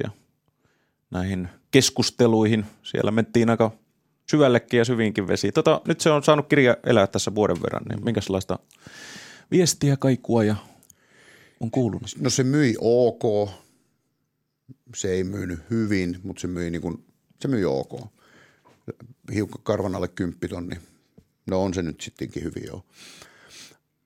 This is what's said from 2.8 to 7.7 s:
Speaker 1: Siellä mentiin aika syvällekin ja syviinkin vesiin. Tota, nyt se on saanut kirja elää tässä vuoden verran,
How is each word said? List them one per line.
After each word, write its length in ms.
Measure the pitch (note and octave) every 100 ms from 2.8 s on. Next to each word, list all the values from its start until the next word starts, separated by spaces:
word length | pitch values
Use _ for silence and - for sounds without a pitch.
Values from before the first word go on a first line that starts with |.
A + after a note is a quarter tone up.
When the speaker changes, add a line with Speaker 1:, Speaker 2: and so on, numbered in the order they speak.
Speaker 1:
Siellä 280 | - - G#2
mentiin 400 | A2 A2 A#2+ A#2
aika 200 | A#2 A2 - _ _ _ _ -
syvällekin 480 | D#3 C#3 A#2+ - B2
ja 60 |
syviinkin 440 | A2+ A#2 A2 G#2+ F#2
vesiin. 240 | F#2 G2+
Tota, 260 | D#3+ - - -
nyt 120 | E3
se 100 | E3
on 120 | D3
saanut 240 | C#3+ D3+ C#3+
kirja 280 | C#3+ B2 A#2 B2
elää 200 | A#2 G2
tässä 280 | G2+ -
vuoden 280 | G#2 G2 F2
verran, 200 | -